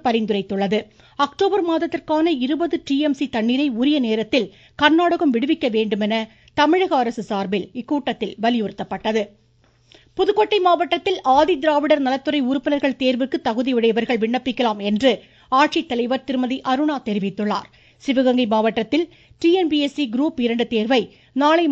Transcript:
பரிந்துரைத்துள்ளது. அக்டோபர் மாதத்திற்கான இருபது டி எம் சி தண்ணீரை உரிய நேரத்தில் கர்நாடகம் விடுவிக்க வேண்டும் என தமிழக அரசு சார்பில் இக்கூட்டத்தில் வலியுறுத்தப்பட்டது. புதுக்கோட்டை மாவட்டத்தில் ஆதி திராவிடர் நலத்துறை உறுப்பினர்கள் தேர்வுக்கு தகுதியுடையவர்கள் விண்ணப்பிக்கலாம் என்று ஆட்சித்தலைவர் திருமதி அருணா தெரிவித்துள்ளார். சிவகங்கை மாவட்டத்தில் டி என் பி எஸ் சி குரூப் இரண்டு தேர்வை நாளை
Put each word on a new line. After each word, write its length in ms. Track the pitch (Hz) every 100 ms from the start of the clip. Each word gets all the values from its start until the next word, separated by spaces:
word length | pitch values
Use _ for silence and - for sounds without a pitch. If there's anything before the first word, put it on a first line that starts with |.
| 254
பரிந்துரைத்துள்ளது. 760 | 233 214 202 190 196 196 208 - _ - - 285
அக்டோபர் 380 | - 392 392 339
மாதத்திற்கான 640 | 330 330 339 - 311 330 294 254
இருபது 320 | 302 339 330 -
டி 100 | 277 302
எம் 100 | 277
சி 80 | 285 233
தண்ணீரை 320 | 220 254 294 226
உரிய 180 | 269 302 233
நேரத்தில் 440 | 220 220 277 196 - - -
கர்நாடகம் 520 | 294 320 349 339 330 226
விடுவிக்க 340 | 277 320 269 220
வேண்டும் 280 | 220 208 208
என 140 | 220 220 _ _ -
தமிழக 340 | 302 359 370 302
அரசு 240 | 240 240 202
சார்பில் 360 | 202 190 196 - 254
இக்கூட்டத்தில் 560 | 233 294 269 240 196 - 214
வலியுறுத்தப்பட்டது. 800 | 240 196 - 202 190 220 220 208 _ _ _ _ _ _ - _ -
புதுக்கோட்டை 400 | 381 415 427 427 359
மாவட்டத்தில் 500 | 339 330 339 392 370 262 262
ஆதி 180 | 302 349
திராவிடர் 420 | 311 294 294 302 262
நலத்துறை 340 | 269 269 294 247
உறுப்பினர்கள் 480 | 277 302 285 285 247
தேர்வுக்கு 360 | 254 254 262 339 277
தகுதியுடையவர்கள் 760 | 226 254 247 226 220 226 240
விண்ணப்பிக்கலாம் 580 | 226 247 254 - 247 208 202
என்று 220 | 208 262 202 - _ -
ஆட்சித்தலைவர் 720 | 262 294 330 - 240 240 262 262
திருமதி 300 | 262 254 262 254
அருணா 240 | 262 302 277 220
தெரிவித்துள்ளார். 600 | 208 196 196 208 208 - _ _ _
சிவகங்கை 420 | - 262 254 247 247
மாவட்டத்தில் 520 | 220 220 220 220 285 339 - _ -
டி 80 | 330 370
என் 100 | 339
பி 60 | 294 285
எஸ் 100 | 294
சி 60 | 285
குரூப் 260 | 233 302 269 233
இரண்டு 200 | 233 233
தேர்வை 280 | 226 220 262 190 _ _ 254
நாளை 240 | 294 330 330